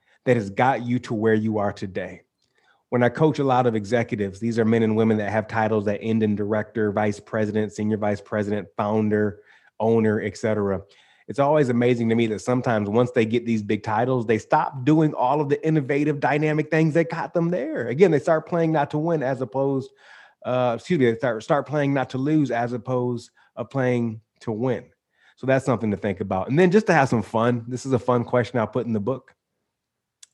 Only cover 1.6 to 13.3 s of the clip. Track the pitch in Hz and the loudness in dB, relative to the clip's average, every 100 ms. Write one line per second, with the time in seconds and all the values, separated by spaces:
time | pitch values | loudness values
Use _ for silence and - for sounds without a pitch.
1.6 | 101 - 98 95 90 90 _ _ _ _ | -2 -6 -10 -8 -10 -14 _ _ _ _
2.6 | _ _ - 123 123 - 156 139 139 123 | _ _ -4 2 2 4 2 2 2 2
3.6 | 123 110 98 120 113 104 98 98 117 113 | 2 0 0 -2 0 -4 -6 -4 -4 0
4.6 | 110 113 110 110 110 107 101 110 107 110 | 2 4 4 2 2 2 0 -2 -2 -2
5.6 | 110 107 101 101 113 113 110 101 104 107 | 0 0 -2 -4 -2 0 0 0 -2 -2
6.6 | 107 117 107 101 107 101 - 113 104 107 | -4 -2 -2 0 -2 -4 -6 -4 -2 -2
7.6 | 107 - 107 107 104 101 - 107 101 104 | -4 -4 -2 -2 -2 -4 -4 -4 -2 -4
8.6 | 90 - 104 110 107 104 104 - _ _ | -6 -6 -2 0 2 2 0 -4 _ _
9.6 | _ - 107 113 110 107 104 - 113 107 | _ -4 0 2 2 0 -2 -4 -2 0
10.6 | 101 95 - _ _ _ - 104 139 151 | -2 -4 -8 _ _ _ -8 -2 2 4
11.6 | 127 120 120 120 113 113 113 101 - 127 | 2 2 2 2 2 2 0 -2 -2 -2
12.6 | 123 110 101 110 123 127 110 | 0 -2 0 0 2 2 0